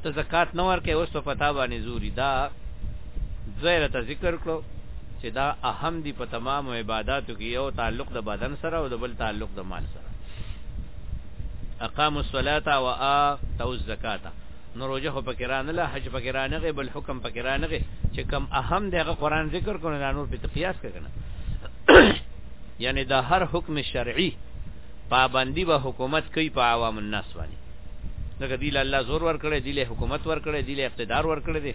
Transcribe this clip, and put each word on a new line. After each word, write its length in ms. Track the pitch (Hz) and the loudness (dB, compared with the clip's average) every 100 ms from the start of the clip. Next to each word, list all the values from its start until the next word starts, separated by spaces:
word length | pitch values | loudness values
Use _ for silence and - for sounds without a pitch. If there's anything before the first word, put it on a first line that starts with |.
ته 80 | 180 | -4
زکات 380 | 143 143 165 170 165 | -4 0 2 2 2
نه 80 | |
ورکوې، 300 | 185 180 - | 2 2 2
اوس 160 | 156 165 | 0 0
په 240 | 156 143 135 | -2 -2 0
تا 140 | 147 | 2
باندې 240 | 143 127 120 117 | 2 0 -2 -4
زوري. 220 | 117 104 | -4 -4
دا 200 | 101 135 131 139 - - - - - - - - - - - | 0 0 0 0 -4 -8 -6 -6 -6 -6 -4 -4 -4 -6 -2
ځای 180 | 151 175 | 2 4
راته 220 | 147 131 | 2 0
ذکر 320 | 117 147 180 165 | -2 -2 -2 -2
کړو 200 | 170 160 - - - - - - | -2 -4 -4 -8 -8 -8 -8 -8
چې 60 | 120 | -6
دا 140 | 113 139 - | 0 0 0
اهم 320 | 127 98 151 165 | -2 -2 -2 -2
دی 100 | 147 | -6
په 140 | 123 120 | -6 -6
تمامو 480 | 117 123 143 135 | -4 -2 -2 -2
عباداتو 600 | 120 107 110 107 135 139 113 | -4 -2 -2 0 -2 -2 -6
کې، 120 | 110 123 | -4 -2
یو 80 | 139 | -2
تعلق 360 | 120 113 117 139 | -2 -2 -2 -4
د 60 | 120 | -4
بدن 320 | 107 101 120 147 | -4 -4 -4 -4
سره 140 | 160 165 | -4 -2
او 100 | 143 | -2
د 80 | 120 | -4
بل 160 | 123 120 | -4 -2
تعلق 320 | 113 104 107 101 | -2 -2 -6 -6
د 60 | |
مال 220 | 92 87 - | -6 -6 -6
سره. 160 | - - - - - - - - - - - - - - - - - - - | -6 -8 -8 -8 -8 -8 -6 -6 -6 -6 -8 2 2 2 -4 -4 -2 -4 -2
«اقاموا 400 | 113 - 151 147 | -4 4 4 4
الصلاة 460 | 139 139 131 151 156 139 | 0 2 4 2 4 4
و 80 | 127 | 4
آتوا 840 | - 135 143 143 143 - - 120 | 2 4 4 4 2 -2 -2 -2
الزکاة.» 580 | 123 - 104 113 98 87 - - - - 117 | -2 -4 -4 -4 -4 -6 -8 -8 -8 -8 -6
نو 120 | 131 | -4
روژه 240 | 135 147 | -2 -2
خو 100 | 131 | -4
پکې 240 | 127 113 123 | -4 -4 -2
رانغله، 300 | 135 135 170 156 | -2 0 -2 -2
حج 200 | 135 131 | -2 -4
پکې 240 | 131 123 | -4 -2
رانغی، 380 | 131 135 156 160 | -2 -2 0 -2
بل 180 | 143 135 | -2 -4
حکم 300 | 143 - 131 | -6 -6 -6
پکې 220 | 120 117 120 | -4 -4 0
رانغی. 300 | 139 160 156 - - - | 0 0 -2 -4 0 0
چې 80 | - 139 | 0 -2
کم 140 | 147 139 | -2 0
اهم 380 | 135 123 180 202 | -2 0 0 0
دی 80 | 180 | 0
هغه 160 | 156 | 0
قرآن 360 | 165 147 156 156 | 0 0 2 0
ذکر 260 | 165 202 202 | -2 -2 -2
کړو، 220 | 165 147 | -2 -2
دا 120 | 139 | -2
نور 160 | 135 143 | -2 -2
پې 100 | 123 | -4
ته 60 | - | -4
قیاس 280 | - 175 185 | -2 -2 -4
کړه 160 | - | -6
کنه. 160 | 92 73 - - - - - - - - - | -8 -8 -6 -6 -4 -4 -4 -4 -2 12 12
<coughs> 880 | 214 - - - - - - - 120 | 12 6 -2 -6 -8 -8 -8 -4 0
یعنی 180 | 135 | 0
دا 160 | 127 135 | 4 2
هر 220 | 127 185 175 | 4 4 4
حکم 360 | 170 170 151 | 0 0 -2
شرعي 480 | 123 - 120 120 180 117 - - - - - - - | -2 -2 -2 2 2 0 -8 -6 -6 -8 -8 -8 2
پابندي 560 | 127 131 127 131 147 180 | 4 6 4 2 0 4
به 120 | 151 | 4
حکومت 560 | 131 117 131 156 156 | 2 -2 0 0 0
کوي 160 | - 156 | 0 0
په 120 | 131 | 4
عوام 360 | 120 117 113 110 | 4 4 2 -2
الناس 300 | 104 104 - 85 | -2 -4 -4 -6
باندې. 220 | 80 - - - - - - - - - | -6 -6 -8 -8 -8 -6 -6 -4 -6 -4
ځکه 160 | 135 127 | -4 -2
دی 80 | 147 | 0
له 120 | 139 | 2
الله 200 | 135 139 | 4 2
زور 200 | 120 151 | 2 2
ورکړی، 380 | 165 151 151 151 | 2 0 0 0
دی 100 | 131 | 0
له 100 | 139 123 | -2 -2
حکومت 300 | 117 120 147 160 | 0 0 0 0
ورکړی، 340 | 156 151 151 131 | -2 0 -2 -2
دی 100 | 139 | -2
له 80 | 131 | -2
اقتدار 380 | 107 110 123 160 | -2 0 0 2
ورکړی 340 | 151 143 160 | 0 0 -2
دی 140 | 143 | -2